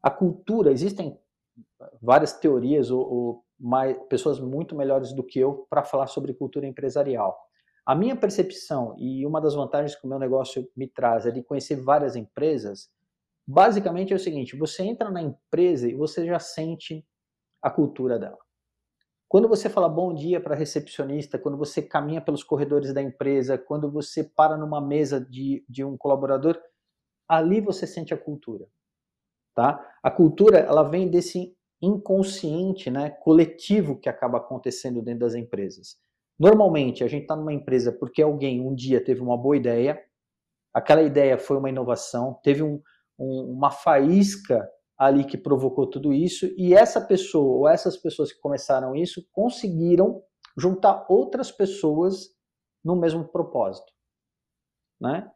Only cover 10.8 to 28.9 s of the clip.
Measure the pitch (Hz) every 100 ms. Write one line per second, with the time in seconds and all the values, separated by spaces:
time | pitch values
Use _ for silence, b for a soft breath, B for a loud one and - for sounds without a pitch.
10.8 | 131 - 120 113 117 123 - 143 - 139
11.8 | 127 147 139 120 107 - 151 139 107 98
12.8 | - _ _ _ _ _ - 143 214 208
13.8 | 190 170 190 190 190 151 123 135 151 -
14.8 | 190 233 220 185 156 131 _ 156 180 151
15.8 | 120 127 151 - 170 175 - - 160 160
16.8 | - 156 _ _ _ _ _ _ 139 -
17.8 | 147 - 127 117 101 - _ _ _ _
18.8 | _ _ _ _ _ 190 226 214 208 -
19.8 | 170 156 180 160 156 175 160 143 151 151
20.8 | 147 - 135 147 147 - 147 143 147 -
21.8 | 147 151 147 160 160 147 - 143 143 143
22.8 | 139 139 139 - 139 139 127 131 - 147
23.8 | 147 147 147 - 151 - 156 156 151 147
24.8 | 139 147 139 135 131 127 139 139 _ 127
25.8 | 139 131 143 135 135 135 151 165 - _
26.8 | _ _ _ _ _ 160 160 208 208 185
27.8 | 160 - 156 151 - 147 - 104 87 _
28.8 | _